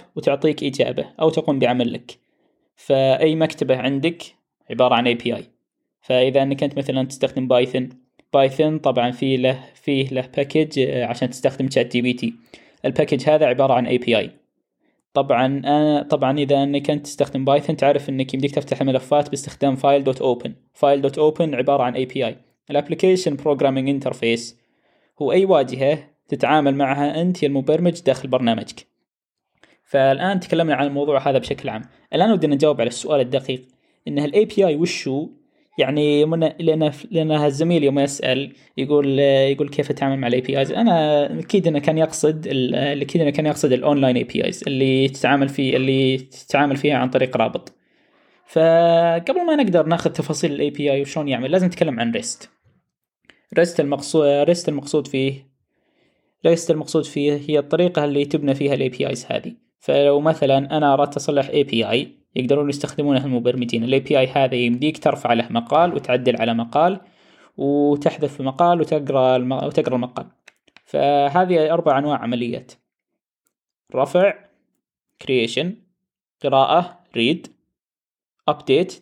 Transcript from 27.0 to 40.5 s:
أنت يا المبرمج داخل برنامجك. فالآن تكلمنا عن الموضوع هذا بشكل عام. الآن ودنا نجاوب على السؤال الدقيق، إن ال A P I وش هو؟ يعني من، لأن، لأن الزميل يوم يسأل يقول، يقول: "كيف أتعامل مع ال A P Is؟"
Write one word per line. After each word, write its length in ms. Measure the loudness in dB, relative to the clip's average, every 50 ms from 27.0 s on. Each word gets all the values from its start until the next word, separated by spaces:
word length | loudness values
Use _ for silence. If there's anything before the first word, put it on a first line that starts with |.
| -2 -2 -2 -2
أنت 220 | 0 -2 0 0 0
يا 60 | 0
المبرمج 520 | 0 0 0 0 0 2 2 0 0 0 0
داخل 260 | 0 0 0 -2 -2
برنامجك. 580 | -2 0 0 0 -2 -2 -4 -10 -14 -20 -20 _ _ _ _ _ _ _ _ _ _ _ _ _ _ _ _ _ _ _ _
فالآن 560 | _ 0 2 4 4 2 2 0 -2 -2 -2
تكلمنا 340 | -2 -2 0 0 2 2 0
عن 120 | 0 0
الموضوع 420 | -2 -2 -2 -2 0 0 0 2 2
هذا 100 | 0 0
بشكل 300 | 0 -4 -8 -8 -8 -10
عام. 140 | -10 -10 -12 -16 _ _ _ -4 0
الآن 180 | 2 2 4 2
ودنا 220 | 2 2 2 2
نجاوب 260 | 4 4 2 2 2
على 80 | 0 -2
السؤال 320 | -2 -6 -4 0 0 0
الدقيق، 480 | 0 0 -2 -4 -2 -4 -8 -8 -10 _ _ _ _ _ _ _ -10 -6
إن 100 | -4 -2
ال 140 | -2 0 2
A 200 | 2 2 2 2
P 40 |
I 240 | 2 2 2 2 0
وش 280 | 0 -2 -4 -4 -6 -4
هو؟ 200 | -4 -4 -6 -8 -12 _ _ _ _ _ _ _ _ -2
يعني 460 | -2 0 0 0 2 2 4 2 2
من، 160 | 2 0 0
لأن، 520 | -2 -2 -2 -2 0 0 2 2 0 -2 -2 -6 -10 -6
لأن 220 | -2 -2 0 0 0
الزميل 520 | 0 0 0 0 0 0 0 2 2 2
يوم 140 | 2 2 2
يسأل 540 | 0 -2 -2 -4 -4 -2 -2 -2 -4 -8 -12 _ _ _ -8
يقول، 420 | -6 -2 0 2 2 2 2 2 2
يقول: 500 | 4 4 4 4 4 2 2 0 -2 -4
"كيف 220 | -2 -4 -4 -2
أتعامل 280 | -2 -4 -2 -2 -2 -2
مع 100 | -2 0
ال 140 | 0 -2 -2
A 40 |
P 20 |
Is؟" 280 | -2